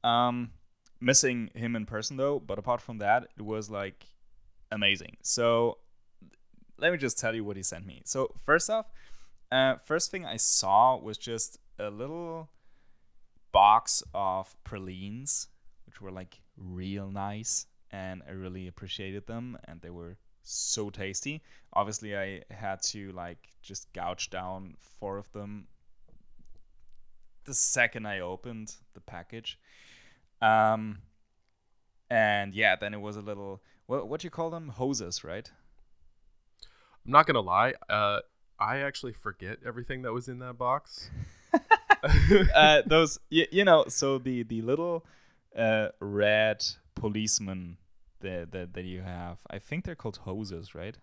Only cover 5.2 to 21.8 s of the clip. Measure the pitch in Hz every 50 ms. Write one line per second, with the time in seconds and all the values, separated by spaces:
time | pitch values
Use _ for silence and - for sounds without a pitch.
5.2 | - - - - 117 117 117 117 117 117 - - - - - _ _ _ _ -
6.2 | - - _ _ _ _ - - - _ - - - 165 180 160 139 123 - -
7.2 | - 113 113 113 107 101 101 98 92 - 85 85 92 98 67 - - - - 135
8.2 | 131 - - - - - 151 170 - - 214 226 214 - - - - - - -
9.2 | - - - - - - 123 131 131 131 127 - - - 151 165 - - - 190
10.2 | 175 85 107 110 - - - - - 95 98 104 120 127 131 107 - 107 107 -
11.2 | - 120 117 113 - - - - _ - - - 104 104 104 104 120 139 160 170
12.2 | 170 165 165 165 160 151 _ _ _ - - _ _ - - _ _ _ _ -
13.2 | - _ _ - - _ - 101 98 104 107 113 - - - - - - - 95
14.2 | 98 95 92 95 95 - - - - - - 101 95 92 92 92 95 101 104 120
15.2 | 135 143 - - - - - _ _ - - - - - - - 104 95 92 95
16.2 | 95 90 - - _ _ _ - 95 92 90 90 92 95 98 101 98 98 98 101
17.2 | 98 101 104 107 110 - - - - _ _ _ - - - 98 95 92 92 92
18.2 | - 69 90 95 92 92 92 95 92 90 85 - - 92 - - 98 95 95 101
19.2 | 95 - 113 117 120 127 120 - - - 82 82 82 85 87 87 85 85 92 -
20.2 | _ - - _ _ - - - - - - - 107 104 98 104 98 95 95 -
21.2 | - 139 147 156 _ _ - - - - - -